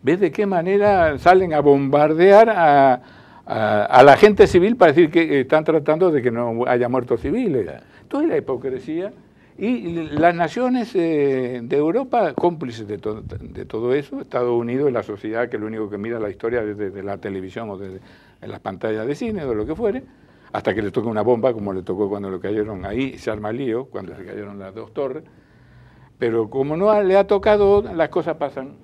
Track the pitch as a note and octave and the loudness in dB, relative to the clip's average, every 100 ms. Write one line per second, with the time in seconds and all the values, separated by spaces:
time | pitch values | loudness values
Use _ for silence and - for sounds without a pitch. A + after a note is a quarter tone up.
0 | B2 F3+ F#3 - G#3 F3+ E3+ G3+ G3+ G3 | 0 0 0 0 -2 0 0 2 4 4
1 | D#3+ C#3+ F3 F#3 F#3 D3+ C#3+ C#3 C#3 C#3+ | 2 4 6 6 4 2 4 4 4 2
2 | D3+ D#3 F#3 G3+ A3+ G3+ E3 C#3+ C3+ B2+ | 2 6 8 8 8 4 4 6 6 4
3 | - - - - - A2+ G#2+ G#2+ G#2 B2+ | -4 -20 -20 -20 -8 -4 0 0 4 8
4 | C#3 C3+ G#3 G3+ G3+ F3+ F#3+ A#3 F3 C#3+ | 10 10 8 8 6 6 2 4 4 6
5 | F3 E3 D#3+ C#3+ C3 D#3 D#3 D#3 C#3+ D#3 | 4 4 2 0 2 0 2 0 0 2
6 | F#3 D3 A#2+ A2+ A#2+ A2+ B2 B2 A#2+ B2+ | 2 2 0 -2 -4 -2 0 0 0 -2
7 | A#2+ A#2 C3+ G#3+ B3 C3+ E2+ C2 - - | -2 -4 -2 -4 -2 -2 -4 -10 -20 -20
8 | - C#4 D#4+ D#3+ - B2+ C3+ B2+ A2+ D#3+ | -10 -4 -2 -2 -4 -8 -6 -10 -8 -8
9 | F#3+ - _ _ _ - G3+ B3 F3+ E3+ | -8 -14 _ _ _ -10 -6 -6 -6 -8
10 | D#3 D3 E3+ E3+ E3 - B3+ B3+ A3+ F#3 | -6 0 2 2 -4 -2 -2 -2 -4 -2
11 | E3 D#3 C#3 C3 B2 B2 A#2 C#3+ D3+ G3+ | -2 0 0 0 -4 -8 -4 -2 0 -2
12 | C4 A#3+ F3+ C3 F3 E3 C3 A2+ G#2 G#2 | -2 -2 -2 0 -4 -4 -10 -12 -10 -8
13 | G#2+ G#2+ - - - - - A2+ A#2+ C3+ | -8 -10 -12 -14 -14 -14 -10 -6 -2 -2
14 | C#3+ C#4 - B2+ B2 A#2+ A#2 B2+ D3 A#2 | -4 -12 -8 -4 -2 -2 -2 -2 -2 -2
15 | G2 G2+ G#2+ A2+ A#2+ G#2+ G#2+ A2 G#2+ G2+ | -6 -10 -8 -6 -6 -6 -8 -8 -8 -8
16 | G#2+ A#2+ G#2 F#2 A#2 A#2+ G#2+ G#2 G2+ G2 | -8 -6 -8 -6 -4 -4 -6 -6 -8 -8
17 | G2 G2 G#2 F#2+ F#2 F#2 A2+ F#2+ G2 F#2+ | -10 -10 -8 -10 -10 -12 -12 -12 -14 -16
18 | - - _ _ G#2+ G2+ G#2+ F#2+ A2+ A2 | -20 -20 _ _ -18 -12 -12 -8 -6 -4
19 | A2+ D3 A#3+ G#3+ C#3 A2 A2 D#3+ A3+ B3 | -6 -6 -6 -6 -6 -6 -6 -4 -4 -4
20 | - _ _ _ - - - G2+ G2+ G#2 | -10 _ _ _ -12 -6 -4 -2 -4 -4
21 | A2+ G#2+ G#2+ A#2+ B2+ A2+ G2+ F#2+ F2+ F#2+ | -4 -2 0 2 0 -2 -6 -8 -8 -4
22 | G2+ G2+ G2 F#2+ G2 G#2+ G#2 G2 F#2+ A2 | -4 -4 -8 -8 -6 -4 -6 -8 -10 -8
23 | C3+ A#2 A#2 A2 G#2 A#2 C3+ A2+ C3 G2+ | -8 -8 -10 -8 -8 -8 -6 -6 -6 -14
24 | F#2+ - F#2 G2+ G2+ G2+ F#2+ G2 A2+ - | -14 -16 -16 -14 -14 -14 -16 -16 -14 -8
25 | C#3 C#3 - _ _ _ _ - - _ | -8 -8 -16 _ _ _ _ -20 -20 _
26 | _ _ A#2+ A2+ G#2+ B2+ C#3 D#3 G3+ G#3 | _ _ -2 -2 -2 -2 -4 0 2 2
27 | G3 G3 G3 G3+ G#3 G#3 G3+ G3+ A3 F3+ | 4 2 2 0 2 2 4 2 0 -4
28 | D#3 F#3 E3 D#3 D3 C#3 C3+ C#3+ | -2 -2 -4 -4 -6 -8 -14 -18